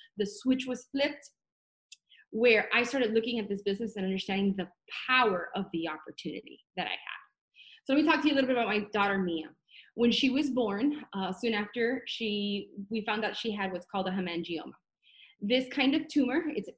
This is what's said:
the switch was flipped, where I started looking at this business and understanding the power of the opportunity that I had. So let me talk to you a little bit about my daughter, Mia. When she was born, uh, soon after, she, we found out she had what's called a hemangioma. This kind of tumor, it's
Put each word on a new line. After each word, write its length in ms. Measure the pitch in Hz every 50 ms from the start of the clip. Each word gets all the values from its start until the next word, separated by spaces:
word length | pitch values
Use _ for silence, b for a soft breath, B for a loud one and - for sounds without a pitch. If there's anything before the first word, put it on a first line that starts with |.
| B B _ 196
the 80 | 208
switch 400 | 196 - - - 254 262 262 - 262
was 180 | 254 233 - - -
flipped, 380 | 277 277 302 294 - - - _ _ _ _ _ _ _ _ _ _ _ _ - b b b b b b _
where 380 | - 220 233 247 226 208 - - -
I 120 | 233 247
started 280 | 240 - 277 254 214 220
looking 280 | 226 220 240 240 233
at 80 | 208 196
this 140 | 202 196 -
business 340 | 202 196 196 233 214 -
and 80 | 208 185
understanding 500 | 190 190 190 - - 196 190 196 196 190
the 140 | 190 175 - - _ _ - - - - -
power 420 | 254 262 247 220 190 175 170 - -
of 100 | 196 196 - -
the 160 | 165 165 165
opportunity 760 | 156 156 - - - - - 160 151 - - - - - _ _ _
that 100 | 185 170
I 40 | 98
had. 80 | 90 - - - - - - - _ _ _ _ B B B B B B _
So 100 | - 269
let 100 | 294 320
me 40 | 320
talk 140 | 311 285 294
to 60 | 302
you 60 | 277
a 20 |
little 100 | 269 269
bit 100 | 254 262
about 120 | 240 226 196
my 180 | 208 208 208 - -
daughter, 260 | 208 202 202 196 196
Mia. 300 | 190 175 165 160 156 - - _ B B B B B B _
When 180 | - 240 240 -
she 180 | - 285 262
was 200 | 247 277 311 277
born, 540 | 233 254 240 208 196 202 240 294 294 - - - -
uh, 180 | 196 190 180 190
soon 200 | - - 233 220
after, 520 | 202 208 208 - 247 233 233 269 247 -
she, 640 | - - - 233 214 208 208 202 202 202 202 202 - - 202 196 -
we 100 | 226 226 214
found 200 | 233 208 220 220
out 120 | 208 -
she 140 | - - 226
had 220 | 208 208 196 190 185
what's 140 | 175 175
called 200 | - - 196 185
a 60 | 185 185
hemangioma. 600 | 190 180 170 170 170 170 - 170 156 156 - - - _ _ _ b b b b b b b b _
This 260 | 202 202 247 254 254 254
kind 280 | - 285 262 262 269
of 100 | 320 -
tumor, 380 | - - 294 262 240 254 320 339
it's 220 | 311 - - 202 - -